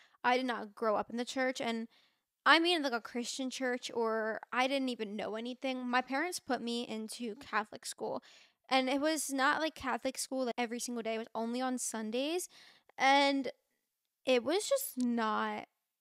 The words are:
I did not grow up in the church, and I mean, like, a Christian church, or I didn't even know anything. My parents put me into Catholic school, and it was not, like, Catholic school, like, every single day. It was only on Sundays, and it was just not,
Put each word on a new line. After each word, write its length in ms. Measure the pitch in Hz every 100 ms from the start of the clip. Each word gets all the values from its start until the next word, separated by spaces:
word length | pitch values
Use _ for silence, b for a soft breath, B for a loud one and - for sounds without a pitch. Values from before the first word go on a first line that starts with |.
| B B
I 140 | 240 254
did 80 | 262
not 300 | 220 208 -
grow 200 | 226 202
up 140 | -
in 80 | 233
the 80 | 240
church, 340 | 269 262 262
and 280 | 233 226 233 b b b b _ 254
I 120 | 311
mean, 260 | 339 349
like, 100 | 277
a 80 | 233
Christian 480 | - 247 240 - 262
church, 420 | - 254 247 -
or 460 | 233 226 220 220 214 -
I 160 | 240 262
didn't 220 | 277 262
even 260 | 226 214 214
know 200 | 208 220
anything. 500 | 240 247 269 254 247
My 160 | 247
parents 380 | 254 269 349 359
put 220 | - 240
me 260 | 233 233 -
into 480 | 220 220 - 240 233
Catholic 500 | - 214 220 - -
school, 380 | - - - B B B B -
and 200 | 262 262
it 120 | 277
was 300 | 311 311 -
not, 280 | 269 277 294
like, 160 | 311 -
Catholic 420 | 269 226 262 -
school, 280 | - 262 247
like, 100 | 240
every 220 | 240 240
single 240 | - 240
day. 120 | 220 226
It 40 |
was 80 | 226 220
only 240 | 233 240
on 180 | 254 254
Sundays, 720 | - 220 214 247 285 349 - B B B B -
and 540 | 269 277 277 277 247 - _ _ _ _ _ _ -
it 180 | 247
was 240 | 233 370 -
just 280 | 539 - -
not, 680 | 247 233 220 214 220 214 - _ _ _